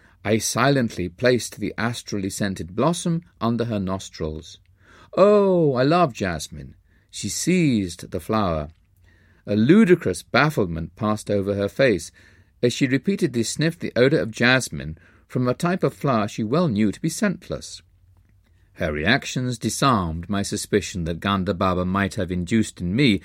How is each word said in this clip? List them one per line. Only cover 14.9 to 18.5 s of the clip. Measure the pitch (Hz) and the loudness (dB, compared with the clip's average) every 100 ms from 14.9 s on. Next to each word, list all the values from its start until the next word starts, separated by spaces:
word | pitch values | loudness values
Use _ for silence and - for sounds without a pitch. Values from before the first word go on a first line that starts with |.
| 82 - _ _ | -10 -16 _ _
from | - 123 | -2 -2
a | |
type | 123 175 185 | 0 -2 0
of | 147 | -2
flower | - 143 117 104 | -2 0 0 0
she | - 107 | -4 -2
well | 147 175 | 0 2
knew | 104 107 | 2 0
to | - | 0
be | 165 | -4
scentless. | - 208 - - 69 - - _ _ _ _ _ _ _ | -2 -2 -2 -8 -10 -10 -18 _ _ _ _ _ _ _